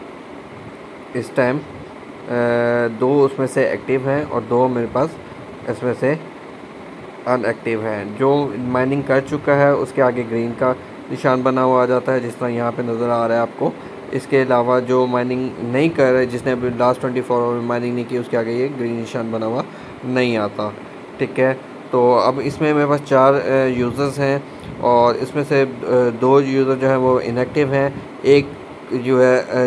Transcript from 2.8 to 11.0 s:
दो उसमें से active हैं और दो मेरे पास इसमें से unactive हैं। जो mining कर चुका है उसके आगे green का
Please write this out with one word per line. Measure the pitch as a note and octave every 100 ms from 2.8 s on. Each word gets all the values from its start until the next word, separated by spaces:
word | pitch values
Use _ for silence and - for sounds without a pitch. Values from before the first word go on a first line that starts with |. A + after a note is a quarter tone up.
| A#2 A2+
दो | B2+ C#3+
उसमें | C#3 C3+ C3
से | C#3+ A#2+
active | G2+ - C3 C3+
हैं | C#3+
और | D3 A#2+
दो | A2+ A#2+ B2+
मेरे | A#2+ A#2
पास | B2+ D#3+ - - - - - -
इसमें | A2 B2
से | A2 C3 D#3+ - - - - - - - - - - -
unactive | B2+ G#2+ A2+ A#2 A2+
हैं। | A2 G#2 G2+ G#2
जो | C3+ C#3+ C3+ G#2 B2
mining | B2+ C3 C#3+
कर | C3+ C3+
चुका | C#3 D3 D3+
है | C#3+ C#3+ C#3+
उसके | C3 C3+
आगे | B2+ A#2+
green | A2+ A#2 A#2
का | A#2 B2+ B2+ - -